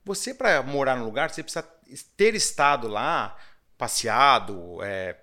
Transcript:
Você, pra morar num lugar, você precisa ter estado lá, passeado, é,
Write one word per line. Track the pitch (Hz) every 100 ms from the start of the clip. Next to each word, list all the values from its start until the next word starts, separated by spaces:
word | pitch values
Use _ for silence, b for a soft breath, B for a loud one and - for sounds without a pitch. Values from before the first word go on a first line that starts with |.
| 196
Você, | 190 247
pra | 262 247 156
morar | 131 143 131 127
num | 113
lugar, | 110 156
você | -
precisa | - 170 - _ _ 135 - -
ter | 214 214
estado | - - 143 139 113
lá, | 104 139 160 104 - B B _ -
passeado, | 120 - 113 113 139 120 101 98 87 87
é, | 101 95 92 -